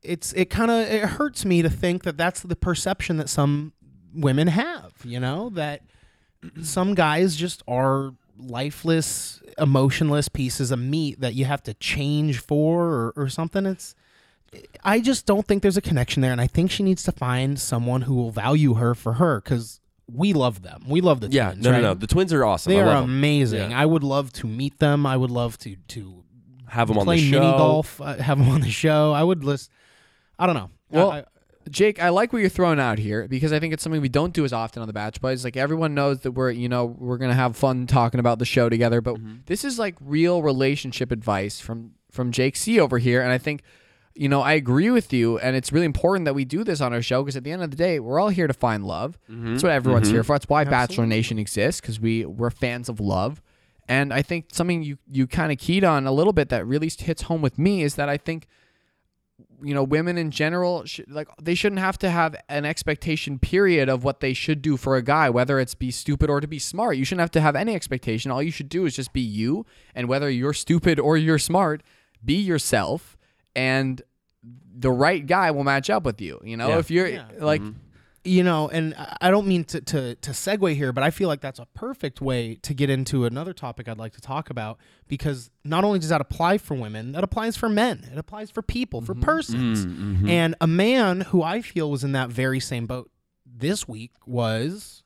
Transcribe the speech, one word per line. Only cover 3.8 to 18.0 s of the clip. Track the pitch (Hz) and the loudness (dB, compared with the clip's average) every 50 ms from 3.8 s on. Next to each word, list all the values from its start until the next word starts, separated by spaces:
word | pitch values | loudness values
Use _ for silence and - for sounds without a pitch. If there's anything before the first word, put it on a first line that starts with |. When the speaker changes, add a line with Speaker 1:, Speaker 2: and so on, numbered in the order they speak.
| _ - _ - _ 87 82 | _ -20 _ -20 _ _ -10
Speaker 1:
women | 156 147 143 131 139 156 175 | -2 0 0 2 2 2 2
have, | 156 190 247 330 349 302 - 90 _ _ - | 2 0 0 -2 -6 -10 -14 -18 _ _ -14
you | 123 120 123 | -10 -8 -4
know, | 127 127 135 175 214 247 208 | -4 -4 -4 -4 -8 -8 -6
that | 175 151 147 147 147 _ _ _ _ _ _ _ _ | -6 -6 -6 -6 -10 _ _ _ _ _ _ _ _
<clears throat> | _ _ _ _ - - _ 156 | _ _ _ _ -20 -18 _ -12
some | 165 156 143 185 185 190 202 | -10 -6 -2 0 0 0 2
guys | 180 170 151 151 160 185 190 165 | 2 2 2 4 2 2 2 2
just | 151 165 180 - - - - | -2 -4 -6 -6 -10 -8 -4
are | 123 123 131 135 135 135 135 135 131 _ _ _ _ 101 | -2 0 2 2 2 0 -2 -6 -10 _ _ _ _ -20
lifeless, | 120 127 120 120 131 147 147 - - 165 165 160 156 - - - - - - - _ - - - | -14 -10 -8 -6 -6 -6 -8 -6 0 0 2 2 2 -2 -4 -8 -8 -10 -14 -16 _ -18 -4 0
emotionless | 156 143 135 135 135 139 131 - 165 151 143 147 143 - | 2 4 4 6 4 4 4 2 2 2 2 2 0 -2
pieces | _ - 135 127 - - 139 120 | _ -4 -4 -4 -2 -2 -2 -2
of | 135 120 | -2 -2
meat | 123 131 143 160 160 143 113 - | -2 -2 -2 -2 -2 -2 -4 -4
that | 131 123 110 | -6 -4 -2
you | 131 135 | -2 -2
have | 131 147 139 _ | -2 -2 -4 _
to | - 107 | -10 -12
change | _ - - - - 139 143 147 151 151 156 139 120 | _ -6 -4 -4 -2 -2 0 0 0 0 0 -2 -2
for | - - 147 147 151 156 165 175 175 | -2 -2 0 2 2 2 2 2 2
or, | 170 160 127 113 117 - | 0 0 0 -2 -4 -4
or | - 143 135 | -4 -4 -4
something. | 131 - 165 165 - 196 196 | -4 -4 -6 -4 -2 -2 -2
It's, | 196 190 - - - - _ _ _ _ _ _ _ _ _ _ _ - - - - _ - - | -2 -4 -6 -10 -20 -20 _ _ _ _ _ _ _ _ _ _ _ -20 -20 -20 -20 _ -6 0
I | 196 202 226 | 2 2 2
just | 233 254 269 - - | 4 2 0 0 2
don't | - 202 202 214 - | 2 2 2 4 2
think | 208 202 - | 0 4 4
there's | 202 180 196 | 4 2 2
a | |
connection | - - 165 135 123 - - - | 0 0 0 0 0 0 2 2
there, | 131 127 | 2 2
and | 127 120 | 2 2
I | 120 127 | 0 0
think | - - 165 185 | 2 2 2 2
she | - - 202 | 2 0 2
needs | 190 190 - - | 2 2 2 0
to | - | -4
find | - - - 127 123 127 131 135 143 135 | -4 -2 -2 -2 0 0 0 0 -2 -2
someone | - - - 117 117 120 123 131 | -4 -2 -2 0 0 0 0 0